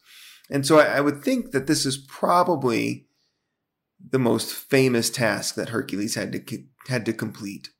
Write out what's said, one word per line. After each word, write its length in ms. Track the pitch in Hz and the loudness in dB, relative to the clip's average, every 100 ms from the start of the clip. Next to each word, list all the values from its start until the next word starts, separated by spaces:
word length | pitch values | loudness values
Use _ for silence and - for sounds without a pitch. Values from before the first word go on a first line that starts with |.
| _ - - - _ | _ -20 -20 -20 _
And 160 | 143 139 | -4 6
so 140 | 156 | 6
I, 160 | 123 123 | 6 4
I 40 | |
would 220 | 143 143 | 0 0
think 300 | - 254 - | 0 -2 -2
that 160 | - 135 | -4 0
this 180 | 147 139 | 0 0
is 100 | 135 | -4
probably 1120 | - - 175 175 180 160 127 113 117 127 _ _ _ _ _ _ _ _ _ _ - | -10 -4 2 4 4 2 2 0 -2 -4 _ _ _ _ _ _ _ _ _ _ -4
the 80 | 131 | 0
most 340 | 120 117 - | 2 0 -2
famous 580 | - - 135 131 117 113 | -10 0 2 4 2 0
task 440 | - 113 101 - | -2 -2 -2 -4
that 140 | - 92 | -6 -6
Hercules 480 | 113 - 98 110 - | -6 -6 -6 -4 -6
had 160 | 98 | -6
to, 300 | - - 107 - _ - | -8 -10 -12 -14 _ -6
had 160 | 127 110 | -4 -2
to 60 | |
complete. 560 | 113 110 - 101 98 - _ | -4 -6 -8 -12 -12 -18 _